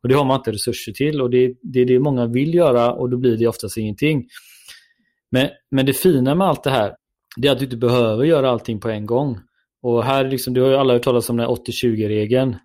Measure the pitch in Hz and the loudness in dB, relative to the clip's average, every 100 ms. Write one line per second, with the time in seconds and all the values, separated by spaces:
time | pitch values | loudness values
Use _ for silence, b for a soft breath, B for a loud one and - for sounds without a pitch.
0 | 120 135 135 135 - 107 - 113 - 101 | 2 2 2 0 -2 -6 -6 -8 -10 -4
1 | 143 151 123 123 127 123 - 127 127 127 | -4 -2 0 2 0 -2 -6 0 2 2
2 | 147 131 117 120 147 170 160 120 120 - | 2 -2 -2 -2 0 2 2 4 2 0
3 | 127 123 127 113 117 - 104 - 110 104 | -4 0 0 2 0 -2 -10 -8 -8 -2
4 | 147 151 123 B B B B B B B | -2 -2 -6 B B B B B B B
5 | B B _ 127 139 - _ 135 135 135 | B B _ -2 -2 -4 _ -2 0 2
6 | 185 147 127 156 190 147 143 135 101 - | 2 4 2 2 0 0 0 0 -2 -6
7 | _ _ _ - 139 127 135 120 120 123 | _ _ _ -2 0 0 -2 -2 0 2
8 | 117 107 147 160 131 120 - 110 113 107 | 2 2 2 2 2 -2 -4 -6 -6 -6
9 | 107 120 143 104 - _ _ _ 123 117 | -2 -2 -2 -6 -12 _ _ _ -2 0
10 | 117 135 135 131 127 127 131 135 135 120 | 0 0 0 -4 -2 2 4 4 4 2
11 | 127 123 113 120 117 120 - 117 123 110 | 2 0 0 -2 -2 -4 -6 -2 -2 0
12 | 107 107 104 127 131 104 | 0 -2 2 0 0 -4